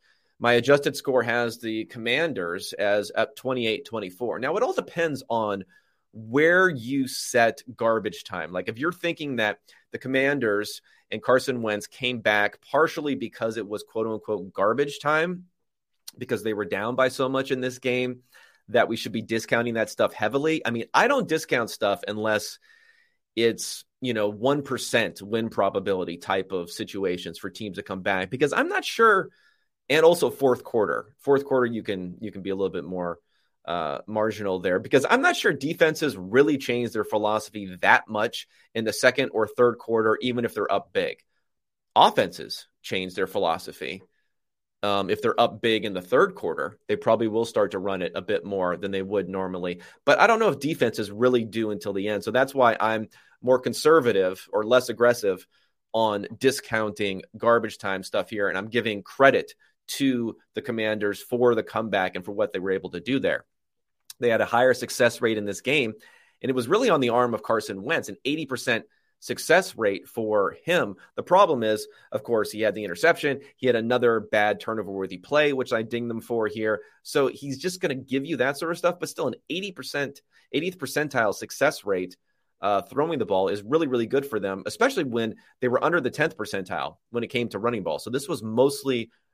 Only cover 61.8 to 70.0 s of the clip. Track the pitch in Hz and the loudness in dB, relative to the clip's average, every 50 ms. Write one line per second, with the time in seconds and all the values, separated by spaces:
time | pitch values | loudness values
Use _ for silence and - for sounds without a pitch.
61.8 | 113 110 98 98 92 92 - 92 90 107 101 104 107 98 - 92 90 95 92 95 | -2 0 0 0 0 0 -2 -6 -8 -8 -2 -2 -2 -2 -2 -4 -2 -2 -2 -2
62.8 | 92 90 - 87 87 120 135 135 - 87 71 - - _ _ _ _ _ _ _ | -2 -6 -10 -8 -4 -4 -2 0 0 0 0 -2 -4 _ _ _ _ _ _ _
63.8 | _ _ _ _ _ _ - - - 120 113 107 104 - 117 117 127 131 120 - | _ _ _ _ _ _ -10 -2 0 2 2 2 2 2 4 4 6 6 4 2
64.8 | 120 113 - - 123 117 - - 131 113 110 107 104 101 95 - - 127 143 156 | 0 -6 0 2 2 2 2 2 0 0 0 0 -2 -4 -6 -4 -2 0 0 0
65.8 | 127 107 107 - - - _ _ _ _ _ _ - 123 131 127 113 123 175 226 | 0 -2 -4 -10 -16 -20 _ _ _ _ _ _ -4 -2 -2 -2 0 2 2 2
66.8 | 277 226 170 147 131 117 113 123 123 120 113 101 - - 113 110 - - 101 95 | 4 4 4 4 4 4 4 4 4 2 0 -4 -2 0 0 0 0 -4 -8 -8
67.8 | 98 135 165 139 107 - 101 - _ 135 147 160 151 135 131 120 - 131 117 107 | -4 -2 -2 -2 -4 -6 -12 -8 _ -4 -4 -4 -4 -6 -6 -6 -2 -2 -2 -2
68.8 | - - _ _ _ _ _ _ - - 120 - - - 160 185 180 - - - | -2 -8 _ _ _ _ _ _ -10 -8 -8 -6 2 4 4 4 4 0 -4 0
69.8 | 113 101 101 - | 0 0 0 -2